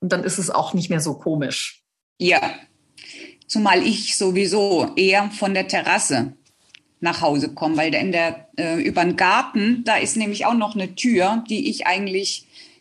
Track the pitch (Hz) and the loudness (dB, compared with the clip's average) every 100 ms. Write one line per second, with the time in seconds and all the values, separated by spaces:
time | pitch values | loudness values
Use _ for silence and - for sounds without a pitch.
0 | 180 180 185 196 165 - 160 185 160 165 | -2 -2 -2 -4 -2 -2 -2 -2 -2 -2
1 | 151 135 170 151 135 - - - _ _ | -2 -4 -4 -2 -2 -6 -8 -12 _ _
2 | _ - 175 165 - - - _ _ - | _ -2 2 2 0 -8 -20 _ _ -20
3 | - - - - - 220 202 180 - 202 | -20 -18 -20 -18 -4 0 4 4 4 0
4 | - - 190 185 190 208 202 170 - - | -2 0 0 0 2 2 2 2 2 2
5 | 190 196 202 - 196 190 190 190 156 202 | 4 4 0 -2 -2 -2 -2 -2 0 0
6 | - 131 113 - _ _ _ - _ - | 2 0 -2 -8 _ _ _ -20 _ -4
7 | 170 165 160 143 151 - 156 156 160 143 | -4 0 2 2 -2 -2 -2 0 2 0
8 | 190 170 165 160 - - 170 165 - - | 0 0 0 -4 -12 -6 -4 0 0 2
9 | 175 - 185 220 - 220 208 247 226 208 | 2 2 4 2 2 0 2 2 2 0
10 | 202 226 208 202 214 233 208 220 185 - | 0 -2 -2 0 0 2 0 -4 -6 -2
11 | 247 196 185 226 226 214 - - - 185 | 2 4 2 0 -2 -4 -2 -2 -2 0
12 | 202 190 190 - _ - - _ | -2 -4 -4 -8 _ -20 -20 _